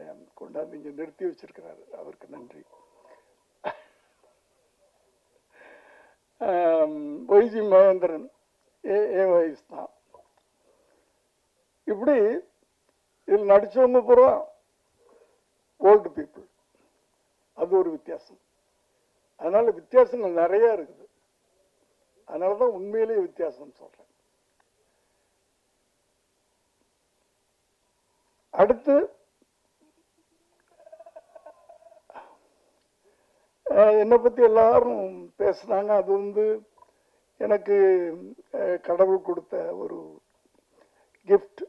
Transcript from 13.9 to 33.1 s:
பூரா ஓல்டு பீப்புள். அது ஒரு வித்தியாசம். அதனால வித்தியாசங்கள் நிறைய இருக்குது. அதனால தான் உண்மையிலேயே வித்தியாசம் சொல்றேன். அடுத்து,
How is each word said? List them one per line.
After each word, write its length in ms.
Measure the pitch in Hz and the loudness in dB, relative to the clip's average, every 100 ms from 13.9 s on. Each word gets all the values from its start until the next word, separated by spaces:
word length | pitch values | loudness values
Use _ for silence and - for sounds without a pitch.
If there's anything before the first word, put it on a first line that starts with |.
| 254 233 | 2 4
பூரா 220 | 247 262 208 - _ _ _ _ _ _ _ _ _ _ _ _ - 190 | 6 6 2 -6 _ _ _ _ _ _ _ _ _ _ _ _ 0 4
ஓல்டு 220 | 208 180 160 | 4 2 -12
பீப்புள். 320 | 147 - - _ _ _ _ _ _ _ _ _ _ - | -14 -18 -20 _ _ _ _ _ _ _ _ _ _ -10
அது 100 | 170 190 | -2 0
ஒரு 80 | 170 156 | 0 -6
வித்தியாசம். 440 | - 160 - _ _ _ _ _ _ _ _ _ _ - | -12 -18 -20 _ _ _ _ _ _ _ _ _ _ -12
அதனால 300 | 165 202 466 339 | -2 0 0 -2
வித்தியாசங்கள் 640 | - 247 247 247 196 170 | 0 2 2 0 -6 -2
நிறைய 240 | 170 196 233 220 | 0 2 2 0
இருக்குது. 280 | - - - _ _ _ _ _ _ _ _ _ _ _ - | -8 -20 -20 _ _ _ _ _ _ _ _ _ _ _ -16
அதனால 280 | 151 180 202 | -8 -6 -2
தான் 140 | 247 190 | -2 -4
உண்மையிலேயே 400 | 202 220 220 220 175 | -6 -4 -4 -2 -6
வித்தியாசம் 500 | - 160 - 143 _ | -6 -10 -10 -18 _
சொல்றேன். 300 | - _ _ _ _ _ _ _ _ _ _ _ _ _ _ _ _ _ _ _ _ _ _ _ _ _ _ _ _ _ _ _ _ _ _ _ _ _ _ _ _ _ _ _ _ _ _ | -20 _ _ _ _ _ _ _ _ _ _ _ _ _ _ _ _ _ _ _ _ _ _ _ _ _ _ _ _ _ _ _ _ _ _ _ _ _ _ _ _ _ _ _ _ _ _
அடுத்து, 420 | - 202 240 - 285 359 - _ _ _ _ _ _ 311 _ 330 _ _ _ _ _ _ _ 622 640 - - - - - - _ - _ - - - - _ _ _ _ _ _ _ _ | 0 0 0 0 0 0 -8 _ _ _ _ _ _ _ _ _ _ _ _ _ _ _ _ -20 -20 -20 -20 -20 -20 -20 -20 _ -20 _ -20 -20 -20 -20 _ _ _ _ _ _ _ _